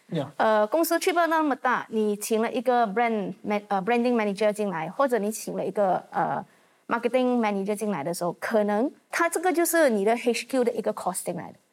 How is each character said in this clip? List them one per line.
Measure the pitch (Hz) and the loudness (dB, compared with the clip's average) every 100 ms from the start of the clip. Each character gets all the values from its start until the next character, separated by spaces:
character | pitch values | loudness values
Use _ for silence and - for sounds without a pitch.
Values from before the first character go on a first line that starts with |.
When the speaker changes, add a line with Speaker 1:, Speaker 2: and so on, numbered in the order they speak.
| _ | _
Speaker 1:
Yeah。 | 160 135 - | -6 -4 0
Speaker 2:
呃， | 220 214 214 | 2 4 4
公 | 320 | 2
司 | 330 330 | 2 2
去 | 370 | 2
不 | 339 | 2
到 | 330 | 2
那 | 320 | 2
么 | 302 - | 0 0
大， | 254 214 131 | 0 -2 -2
你 | 220 214 208 | 0 0 -2
请 | - 214 | -2 0
了 | 226 | 0
一 | - | 0
个 | 240 240 226 | 0 2 2
brand | 196 233 214 180 185 196 | 2 0 0 -4 -6 -4
man-， | 208 208 | -4 -2
呃， | 196 | -2
branding | 190 240 240 240 | 2 2 2 2
manager | 208 196 214 | 0 0 0
进 | 202 208 | 0 -2
来， | 170 160 | -4 -6
或 | 185 269 | -2 0
者 | 233 | 2
你 | 202 | -2
请 | 220 - 180 | -4 -8 -6
了 | 185 | -4
一 | |
个， | 190 190 - - | 0 2 0 -2
呃， | - 160 147 - _ _ _ - | -2 -2 -2 -6 _ _ _ -4
marketing | 233 233 254 247 247 | -2 0 0 2 2
manager | 214 196 196 | 0 -2 -2
进 | 208 214 | -4 -2
来 | 175 | -4
的 | 170 | -4
时 | 175 175 | -4 -4
候， | 160 | -4
可 | - 220 208 | -2 0 2
能 | 208 285 - _ | 0 -2 -4 _
他 | - 339 | -2 0
这 | 339 | 0
个 | 359 | 0
就 | 320 330 | 2 2
是 | 339 294 | 4 4
你 | 214 | 4
的 | 202 | 2
H | 233 240 233 - | 0 0 -2 -2
Q | 262 233 | 0 0
的 | |
一 | - | 0
个 | 214 | -4
cost | 214 180 185 | -4 -4 -4
进 | - 175 | -6 -8
来 | 87 | -10
的。 | - _ | -16 _